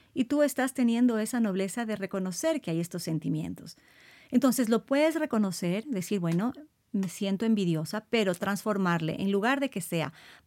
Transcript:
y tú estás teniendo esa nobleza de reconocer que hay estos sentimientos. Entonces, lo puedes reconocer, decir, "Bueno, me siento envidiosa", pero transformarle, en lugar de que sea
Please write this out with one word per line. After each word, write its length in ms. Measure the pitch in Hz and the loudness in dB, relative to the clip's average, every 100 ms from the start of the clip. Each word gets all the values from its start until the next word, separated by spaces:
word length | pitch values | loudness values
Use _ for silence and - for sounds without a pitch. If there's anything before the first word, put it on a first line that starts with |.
| _ - | _ -4
y 80 | |
tú 180 | 240 294 | 0 2
estás 320 | 294 - 254 | 2 2 -2
teniendo 460 | - 240 233 247 220 | 2 2 4 4 2
esa 200 | 214 247 | 0 0
nobleza 460 | 220 185 190 240 226 | 0 0 -2 -4 -4
de 100 | 202 | -4
reconocer 640 | 190 196 185 175 320 311 | -4 -4 -4 -2 -2 0
que 120 | - | -2
hay 80 | 165 | -2
estos 240 | 170 175 | -2 -6
sentimientos. 720 | 165 160 - 156 170 175 165 - _ - - - - | -4 -4 -2 -4 -4 -10 -14 -20 _ -20 -20 -20 -2
Entonces, 360 | 247 269 233 226 | 2 4 2 2
lo 160 | 233 | 0
puedes 300 | - 277 311 | 2 2 2
reconocer, 720 | 320 302 226 196 170 175 196 302 | 2 0 0 0 0 -2 -2 -2
decir, 340 | 202 170 208 | -4 -2 0
"Bueno, 340 | 170 170 233 285 302 _ _ | 0 0 0 -4 -14 _ _
me 160 | 202 190 | -4 -2
siento 380 | - 196 190 220 | -2 -2 0 2
envidiosa", 640 | 214 175 160 156 208 - | 2 2 0 -2 -6 -2
pero 240 | 233 196 | 0 2
transformarle, 840 | 180 196 202 220 196 180 170 160 - | 0 -2 -2 -2 0 2 2 0 -2
en 120 | 196 | 0
lugar 280 | 196 226 277 | 2 2 0
de 100 | 269 | -2
que 120 | 190 | -4
sea 300 | - 170 143 - - - | -4 -2 -4 -8 -20 -20